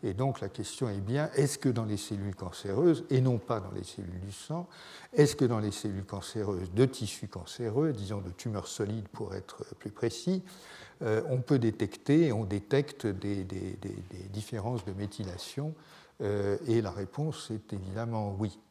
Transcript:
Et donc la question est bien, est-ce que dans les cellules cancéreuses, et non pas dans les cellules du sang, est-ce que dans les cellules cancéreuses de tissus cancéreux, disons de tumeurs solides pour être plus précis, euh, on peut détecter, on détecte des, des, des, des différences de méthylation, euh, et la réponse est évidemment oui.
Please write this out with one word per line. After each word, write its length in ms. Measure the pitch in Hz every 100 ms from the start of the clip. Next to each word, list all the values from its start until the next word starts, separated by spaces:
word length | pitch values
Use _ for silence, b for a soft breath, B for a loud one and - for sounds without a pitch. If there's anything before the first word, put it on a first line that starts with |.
Et 140 | 110 95
donc 260 | 135 120
la 80 | 101
question 400 | - - - 123
est 120 | 101
bien, 280 | 98 131 156 -
est-ce 240 | 139 -
que 100 | 139
dans 160 | 117 110
les 120 | 104
cellules 380 | - 101 98 92
cancéreuses, 680 | 90 - 101 98 175 165 -
et 100 | 131
non 160 | 127 120
pas 220 | - 117
dans 100 | 95
les 120 | 98
cellules 360 | 95 - 92 90
du 100 | 98
sang, 360 | 101 - 160 180 B B B B
est-ce 220 | - 147 -
que 100 | 127
dans 140 | 117
les 120 | 107
cellules 320 | 98 107 98
cancéreuses 680 | 95 101 - 113 104 95 92
de 140 | 95 131
tissus 420 | 131 107 - -
cancéreux, 680 | - 85 - 117 113 156
disons 280 | 120 98 101
de 100 | 92
tumeurs 360 | 90 120 104 -
solides 400 | - 104 113 98
pour 260 | - 101 95
être 280 | - - - -
plus 140 | 107
précis, 500 | - 123 - - 185 - B B B B B
euh, 180 | 117 110 113
on 120 | 131
peut 180 | 123 139
détecter, 720 | 117 107 104 - - 147 165
on 120 | 110
détecte 640 | 107 101 98 135 143 - 110
des, 380 | 98 101 101
des, 340 | 92 92 95 95
des, 140 | 95 101 92
des 200 | 92 95
différences 520 | 101 107 117 110 120
de 100 | 101
méthylation, 840 | 95 101 - 98 90 - - 151 160 B B B _
euh, 360 | 104 101 101 101 -
et 160 | 113
la 100 | 107
réponse 600 | 101 98 - 156 147 -
est 200 | 110 -
évidemment 640 | 101 92 101 117 113 104 95
oui. 180 | 107 - _